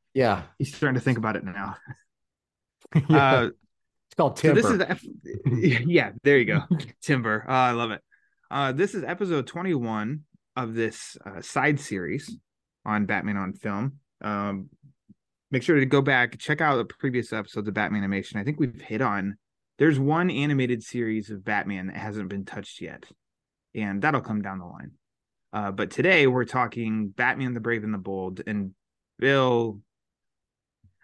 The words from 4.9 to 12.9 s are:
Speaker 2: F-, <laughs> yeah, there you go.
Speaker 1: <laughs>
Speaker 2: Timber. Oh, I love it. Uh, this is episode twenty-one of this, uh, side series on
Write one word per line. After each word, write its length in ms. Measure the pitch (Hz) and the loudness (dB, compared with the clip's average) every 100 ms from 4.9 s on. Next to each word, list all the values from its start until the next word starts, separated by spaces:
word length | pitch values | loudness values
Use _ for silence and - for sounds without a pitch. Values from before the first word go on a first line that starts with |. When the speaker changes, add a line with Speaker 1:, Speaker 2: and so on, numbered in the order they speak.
Speaker 2:
F-, 920 | 175 - - - - 143 117 165 117 | -4 -8 -18 -14 -6 0 2 4 4
<laughs> 20 | 131 | 4
yeah, 240 | 170 107 101 | 4 2 0
there 160 | 139 139 | 4 6
you 60 | |
go. 160 | 110 104 - 165 | 6 2 2 -2
Speaker 1:
<laughs> 200 | - - | -2 -8
Speaker 2:
Timber. 420 | - 135 113 107 - | -2 0 2 -2 0
Oh, 40 | |
I 180 | 131 127 | 2 4
love 180 | 117 117 | 2 -2
it. 100 | 104 - _ _ _ - | -4 -12 _ _ _ -8
Uh, 220 | 143 139 | -2 -2
this 220 | 131 202 | 0 -2
is 80 | 202 | -2
episode 440 | 131 180 196 156 127 | -6 -4 -2 -2 -2
twenty-one 760 | 170 185 151 117 110 107 151 - _ _ - | -6 -2 -2 -2 -4 -4 -6 -10 _ _ -8
of 180 | 120 | -4
this, 420 | 113 113 - - - | -2 -2 -4 -14 -18
uh, 160 | - 98 | -16 -14
side 400 | - - 143 143 | -6 0 2 2
series 560 | - 98 85 120 - - _ _ _ _ | -2 -6 -4 -6 -8 -14 _ _ _ _
on 220 | - | -4